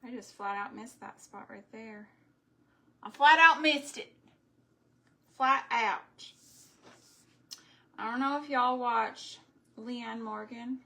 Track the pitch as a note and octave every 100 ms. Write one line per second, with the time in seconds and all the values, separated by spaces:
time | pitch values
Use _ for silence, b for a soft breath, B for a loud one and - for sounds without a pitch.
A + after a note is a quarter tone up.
0 | B3+ B3 G3 - G3+ G3+ G3+ G#3 A3+ -
1 | - - - G3+ - G#3+ G#3 A3 A3 G#3
2 | G#3+ b b b _ _ _ _ _ _
3 | - - C#4+ D#4+ E4 C#4+ D#4 C#4+ - -
4 | - _ _ _ _ _ _ _ _ _
5 | _ _ _ _ C4 C4+ - - - F3+
6 | - _ - - - - - _ - -
7 | - - _ _ _ B B B B -
8 | G#3+ A#3+ C4+ C#4+ D4 C4 B3 B3+ B3 -
9 | - - - - _ _ _ - A3 B3
10 | A#3 A3+ A3+ G#3+ G#3+ A#3 A#3+ C4